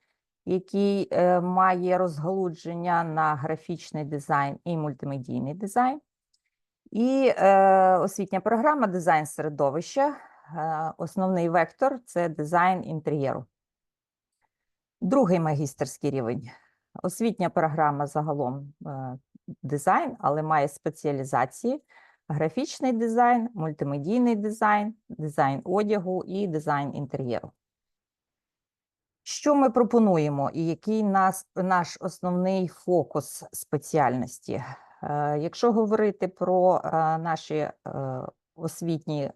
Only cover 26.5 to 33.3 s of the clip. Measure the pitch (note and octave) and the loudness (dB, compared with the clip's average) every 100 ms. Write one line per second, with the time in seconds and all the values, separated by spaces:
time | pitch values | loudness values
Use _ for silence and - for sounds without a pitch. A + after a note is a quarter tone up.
26.5 | D#3 D#3 C#3+ C#3+ - C#3 C#3 B2+ A2+ - | -4 -2 -2 -2 -6 -8 -6 -4 -6 -8
27.5 | _ _ _ _ _ _ _ _ _ _ | _ _ _ _ _ _ _ _ _ _
28.5 | _ _ _ _ _ _ _ - - D4 | _ _ _ _ _ _ _ -14 -4 2
29.5 | C#4+ C4 B3 A3 A#3 G#3+ E3+ D3 C#3 C#3 | 4 4 4 4 4 4 4 2 0 -2
30.5 | D3+ E3 D#3 - A3 G#3 F#3+ F#3+ F#3 - | -2 -2 -2 -2 -2 2 4 2 0 -8
31.5 | F#3+ F#3 F3+ E3+ - F#3 - F3+ F3+ F#3 | -4 0 0 0 -6 -10 -6 -2 0 0
32.5 | F#3+ F3 - - F3 - D3+ - | 0 -2 -6 0 0 0 -4 -8